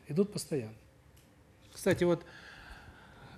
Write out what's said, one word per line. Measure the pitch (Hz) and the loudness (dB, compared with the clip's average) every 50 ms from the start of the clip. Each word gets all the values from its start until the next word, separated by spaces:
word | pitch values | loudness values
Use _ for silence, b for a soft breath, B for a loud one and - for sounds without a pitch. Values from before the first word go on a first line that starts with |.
| - | -8
идут | - 147 175 208 202 | 0 2 2 2 2
постоянно. | - 160 - - 165 135 113 110 113 - - - - - - - - - - - - - - - - - - - | 0 -4 -4 -2 -2 -2 -2 -4 -8 -14 -20 -20 -20 -20 -20 -20 -20 -20 -20 -20 -20 -20 -20 -20 -20 -20 -20 -20
Кстати, | - - - 196 170 - 175 | -14 0 2 4 4 6 6
вот, | 175 170 170 - B B B B B B B B B B B B B B B B B B B B B B | 4 4 2 0 B B B B B B B B B B B B B B B B B B B B B B